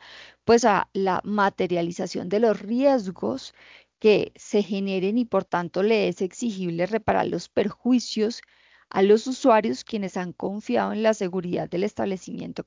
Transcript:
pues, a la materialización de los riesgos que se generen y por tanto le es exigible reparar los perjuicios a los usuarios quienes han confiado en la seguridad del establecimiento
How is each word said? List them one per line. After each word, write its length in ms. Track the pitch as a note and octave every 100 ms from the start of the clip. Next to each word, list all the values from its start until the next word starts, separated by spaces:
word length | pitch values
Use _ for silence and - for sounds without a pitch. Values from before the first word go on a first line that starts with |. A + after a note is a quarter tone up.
| - - - _
pues, 200 | - A#3
a 240 | A#3+ G3 -
la 280 | - F#3+ F3+
materialización 1040 | - G#3 G3 - F#3 F3 E3+ F3 F3 - F3+
de 100 | G3+
los 220 | A3+ G#3
riesgos 920 | G3 A#3+ C#4 C4 F#3+ F3 G#3 C4 - - - - _ _
que 340 | G#3+ G3 - -
se 260 | - G#3
generen 560 | G3+ G3 G3 F#3+ F#3+ A#3
y 60 |
por 200 | A#3 F#3+
tanto 380 | F#3 F3 F3 F3
le 260 | G#3 A3+ F#3
es 140 | F3
exigible 640 | F#3 - A#3+ F#3+ F3+ E3 F3+
reparar 400 | G#3+ G#3 F#3+ -
los 220 | E3+ -
perjuicios 920 | - G#3 - A#3+ B3+ - A3 G#3+ - - _ _ _ _
a 140 | -
los 240 | G3 A3 C4
usuarios 560 | B3+ C4+ A3 A3+ B3+
quienes 340 | - A3 F#3+ F#3+
han 160 | F3+
confiado 600 | - F#3+ G#3 - A#3 G3
en 100 | G3+
la 120 | A3
seguridad 540 | G#3+ F#3 F#3 F3 F3+ D#3
del 140 | F3
establecimiento 800 | G#3 - G#3 F#3+ - F3+ F3 -